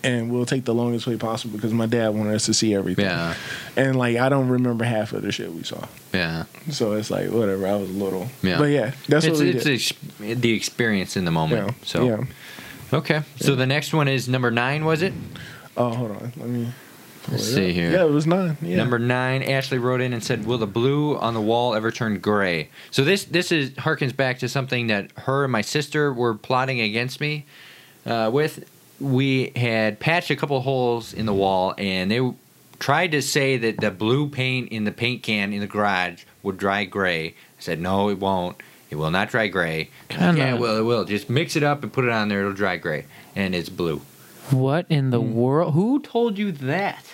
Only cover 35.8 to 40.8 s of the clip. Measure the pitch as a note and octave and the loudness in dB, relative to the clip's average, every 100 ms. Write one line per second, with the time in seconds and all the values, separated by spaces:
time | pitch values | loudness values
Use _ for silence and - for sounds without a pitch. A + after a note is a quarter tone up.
35.8 | G#2 F#2+ F2+ F2 - - G2+ F#2+ G2 G2 | 2 2 -2 -6 -20 -8 -8 -2 0 0
36.8 | G2+ G2+ F#2 E2 D#2+ - - - - E2 | -2 0 0 0 -4 -10 -20 -14 -6 -4
37.8 | F#2 G2 G2+ G2 G2 F#2+ F2 - - - | 0 2 2 0 0 0 -2 -8 -20 -20
38.8 | - D2+ D#2 F2+ G#2+ A#2+ G#2+ F#2 E2 D#2+ | -12 -4 0 0 0 0 0 0 0 -2
39.8 | D#2 - - - F3 D#3+ C3 A#2+ A#2 A2 | -6 -14 -12 0 2 4 2 0 0 2